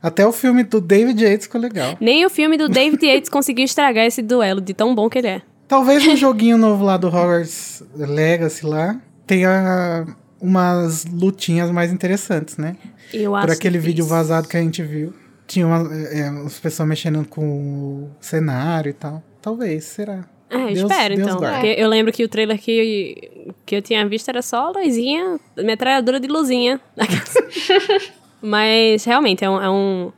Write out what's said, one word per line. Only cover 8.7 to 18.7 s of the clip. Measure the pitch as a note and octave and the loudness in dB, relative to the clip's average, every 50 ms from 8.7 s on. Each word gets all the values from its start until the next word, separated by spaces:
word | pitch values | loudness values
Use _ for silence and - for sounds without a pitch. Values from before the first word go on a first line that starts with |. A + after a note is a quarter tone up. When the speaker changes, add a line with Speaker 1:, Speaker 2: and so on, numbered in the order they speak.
| D3+ D#3 D#3+ F3+ A3 B3+ - _ _ _ _ - | -2 -2 -2 -2 -4 -6 -10 _ _ _ _ 0
Speaker 1:
tenha | F#3+ F#3 F3+ F#3 F#3 F#3+ F#3+ F#3 F#3 F3+ F3+ F3 E3+ E3 E3 E3+ - _ _ _ _ _ | 0 2 4 4 2 2 2 0 0 0 0 -2 -2 -4 -6 -8 -12 _ _ _ _ _
umas | G3 F#3 F#3+ F#3 F3+ F3+ F3+ F3 F3 E3 D#3+ D#3 D#3 | -2 2 2 4 4 2 2 2 0 -2 -2 -4 -6
lutinhas | E3 F3 E3+ F#3 F#3+ G3 F#3+ - - E3 E3+ F3 E3+ | -8 -4 0 0 0 0 -2 -4 -2 0 0 0 0
mais | F3 F3 E3+ E3+ | 0 0 0 0
interessantes, | F3+ F#3 - F3+ F#3+ G3+ - - G3 D#3 D#3 D#3 - | -2 -2 -2 -2 -2 -2 -2 -2 -4 -4 -4 -6 -10
né? | - D3+ D#3+ F3+ - - - - _ - - - | -8 -8 -8 -8 -10 -16 -20 -20 _ -20 -12 -6
Speaker 2:
Eu | A3 G#3+ G3+ | -4 -2 -2
Speaker 1:
Por | G3+ G3+ | 0 0
Speaker 2:
acho | G3+ D#3+ E3 | 0 0 0
Speaker 1:
aquele | E3 - F#3 F3 F3 | 0 0 0 0 0
vídeo | D#3 E3 E3+ D#3+ E3 | 0 0 0 0 0
Speaker 2:
difícil. | D#3 E3 | 0 0
Speaker 1:
vazado | E3 E3 D#3 E3 E3 D#3+ D#3+ | 0 2 2 0 -2 -2 -2
que | - | -2
a | E3+ | -2
gente | E3+ E3 D#3+ - | -2 -2 -2 -4
viu. | E3+ D3+ D3+ D3+ D3+ E3 F#3+ - _ - - _ _ | -8 -6 -6 -6 -6 -8 -10 -16 _ -20 -20 _ _
Tinha | - - F#3+ F3 E3 | -6 -2 0 2 2
uma, | E3 E3 E3+ D#3 D#3 | 2 0 0 -2 -6
é, | D#3 D#3 C#3 D3+ D3+ | -8 -8 -6 -6 -4
é, | D3 C#3+ C#3+ C#3+ C#3+ | -4 -4 -6 -8 -10
as | D3+ D3 - | -12 -12 -6
pessoas | - E3 D#3 - D#3+ D#3 | -6 -6 -4 -2 -2 -2
mexendo | D#3 D3+ - E3+ D#3 D#3 D3+ D3 | -2 -2 -2 -2 -2 -2 -4 -6
com | - - D#3 | -6 -6 -4
o | D3+ C#3+ C#3+ C#3+ C#3+ C#3+ C#3 C#3+ C#3 C#3 C#3 C#3+ C#3+ C#3+ _ | -4 -4 -4 -6 -6 -8 -8 -8 -8 -10 -10 -12 -16 -18 _
cenário | - - - D#3+ D#3 D3+ C3 B2+ C3+ D#3+ | -14 -6 -4 -2 -2 -2 -2 -2 -2 -2